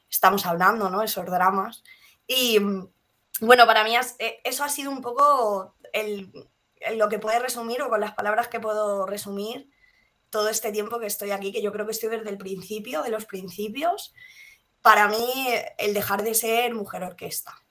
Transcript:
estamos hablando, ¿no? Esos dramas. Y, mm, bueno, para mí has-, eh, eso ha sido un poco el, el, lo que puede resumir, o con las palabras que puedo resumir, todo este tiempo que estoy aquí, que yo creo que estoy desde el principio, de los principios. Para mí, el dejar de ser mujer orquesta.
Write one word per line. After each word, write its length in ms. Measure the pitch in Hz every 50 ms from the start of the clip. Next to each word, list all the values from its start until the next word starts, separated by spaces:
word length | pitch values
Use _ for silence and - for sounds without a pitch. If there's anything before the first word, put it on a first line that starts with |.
| _ _
estamos 380 | - - - 185 196 202 -
hablando, 440 | 180 170 170 180 196 220 226 202 185
¿no? 120 | 185 202
Esos 240 | 220 214 - 196 175
dramas. 560 | 180 180 175 180 190 196 196 190 233 - - _ - - _ _ _ _ _ _
Y, 340 | - 254 254 254 240 220 208
mm, 280 | 202 202 202 190 185 - _ _ _ _ _ _ _ _ - -
bueno, 260 | 220 226 247 247 233
para 180 | 220 220 220 220
mí 120 | 220 233
has-, 200 | 240 240 240 - -
eh, 220 | 220 226 226 - -
eso 200 | 254 262 262 285
ha 40 | 285
sido 220 | - 294 277 277
un 100 | 269 247
poco 720 | - 240 240 262 285 294 285 254 233 208 202 190 185 - _ _ - -
el, 400 | - 214 214 208 208 202 190 185 - - - _ _ _ _ _ _
el, 220 | _ - 175 220 220
lo 100 | 208 208
que 100 | 214 196
puede 200 | 208 214 226 240
resumir, 420 | 247 254 247 240 233 226 240 254
o 60 | 285 240
con 120 | 226 208
las 140 | 208 202 202
palabras 340 | - 196 208 214 220 233 240
que 120 | - 220
puedo 460 | 214 214 214 214 214 208 202 196 190
resumir, 640 | 190 202 202 - 202 202 202 202 220 247 277 269 _ _ _ _ _ _ _ _ _ _ _ _ _
todo 180 | - 214 208 214
este 240 | 220 - - 220
tiempo 260 | 208 208 208 220 233 233
que 60 | 226
estoy 240 | 202 202 - 208 202
aquí, 220 | 202 196 196 196
que 100 | 202 226
yo 100 | 196 202
creo 140 | 202 208 214
que 60 | 220
estoy 180 | 214 - 226 220
desde 200 | 226 220 214 214
el 80 | 196 196
principio, 640 | 190 190 190 180 - - 214 214 202 247 262 311
de 80 | - 247
los 140 | 214 220 214
principios. 920 | - - 185 185 185 - 208 208 214 220 277 311 349 381 427 - - _ - - - - - - - - _ _ _ _ _
Para 260 | - 226 208 208 208 202
mí, 400 | 214 226 233 247 254 262 262 254 240 - - - - -
el 160 | 208 208 202
dejar 280 | 208 196 - 202 208
de 120 | 208 226 220
ser 400 | 220 - 226 226 233 247 240 233
mujer 300 | 220 196 - - 180 185
orquesta. 500 | 175 - - 180 165 - - - - - - _ _